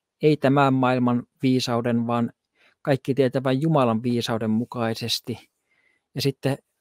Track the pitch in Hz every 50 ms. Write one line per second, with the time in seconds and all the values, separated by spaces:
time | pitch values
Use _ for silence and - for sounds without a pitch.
0 | _ _ _ _ - 156 151 - - 131 139 143 139 135 131 131 127 123 127 127
1 | 123 123 123 120 110 - _ _ - 131 131 123 - 131 120 120 117 120 117 117
2 | 117 117 120 120 120 - - _ _ _ _ _ _ _ _ _ - 151 135 -
3 | - 143 127 135 135 123 - 135 131 135 131 131 151 165 156 143 127 117 113 110
4 | 123 123 120 120 - - 117 110 113 110 110 113 120 - - 123 113 113 113 -
5 | 120 110 - - - 127 113 - - _ _ _ _ _ _ _ _ _ _ _
6 | _ _ _ 135 113 139 - - - 135 139 - _ _ _ _